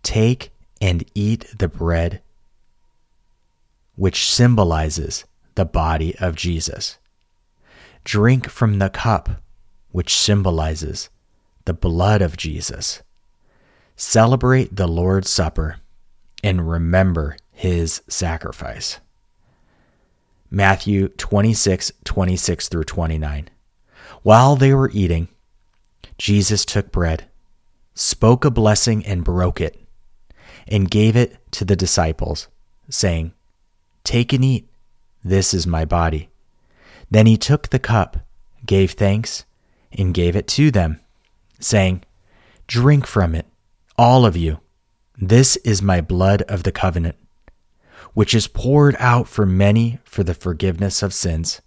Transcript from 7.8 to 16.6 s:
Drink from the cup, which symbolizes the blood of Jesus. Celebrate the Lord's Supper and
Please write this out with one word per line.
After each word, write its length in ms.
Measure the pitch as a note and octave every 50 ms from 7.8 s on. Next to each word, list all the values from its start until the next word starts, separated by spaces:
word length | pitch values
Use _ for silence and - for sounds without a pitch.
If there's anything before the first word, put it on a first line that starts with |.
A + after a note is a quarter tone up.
| - - _ _ _
Drink 440 | - - G#2 G#2 A#2+ C3 C3 - -
from 300 | - - A#2+ A2 G#2 G2
the 100 | G2 F#2+
cup, 540 | - - - A#2 G#2+ - - - - - - _ - _ _ _ _ _ _ _
which 260 | - F2+ E2+ - -
symbolizes 920 | - - - G#2 G2+ F#2+ F#2+ E2+ D#2+ E2 F2 E2 D#2 D#2 - - - - - _ _ _ _ _ _ _ _ _ _ _
the 100 | - F2
blood 480 | - - F2+ E2 E2+ F2 G2+ G#2+ G#2
of 140 | F#2+ E2 -
Jesus. 680 | - - D#2+ D2+ D#2+ - - - - - - - - - _ _ _ _ _ _ _ _ _ _ _ _ _ _ _ _ _ _
Celebrate 800 | - - - - A2+ A2 A#2 C3 B2 B2 B2+ C3 B2+ - - F#2
the 100 | G2 F#2
Lord's 420 | E2+ E2 E2+ F2 F#2 F#2+ G2 F#2 -
Supper 480 | - - E2+ D#2 - - D#2 D#2 - - - _ _ _ _ _ _ _ _ _ _ - -
and 260 | G#2 F#2 F2+